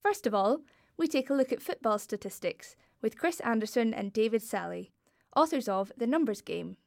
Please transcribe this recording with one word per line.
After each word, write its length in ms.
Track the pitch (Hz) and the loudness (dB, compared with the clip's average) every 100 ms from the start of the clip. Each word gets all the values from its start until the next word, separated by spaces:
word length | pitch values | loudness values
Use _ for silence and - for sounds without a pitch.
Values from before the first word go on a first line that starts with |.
First 240 | 403 403 247 | 2 2 0
of 80 | 208 | 2
all, 260 | 196 285 - _ _ - | 4 2 -2 _ _ -2
we 100 | 320 | 0
take 240 | 285 254 | 2 2
a 20 | |
look 180 | 277 262 | 2 2
at 120 | - | 0
football 340 | - - 226 214 | -4 -4 0 -2
statistics 760 | - 208 196 - 180 - - - _ _ | -2 -8 -8 -6 -6 -6 -14 -20 _ _
with 160 | 220 - | -4 0
Chris 220 | 330 339 | -2 -2
Anderson 520 | 240 226 214 - 226 | 0 0 0 0 0
and 220 | 220 202 | 0 -4
David 300 | 208 220 220 | 0 2 2
Sally, 480 | 220 202 170 175 190 _ _ _ _ - | -2 -6 -4 -8 -12 _ _ _ _ 2
authors 320 | 320 302 226 | 4 2 0
of 240 | 190 196 - | -2 -2 -4
The 80 | 233 | -2
Numbers 360 | 294 285 208 | 2 0 -2
Game. 360 | - 170 170 185 | -6 -8 -8 -12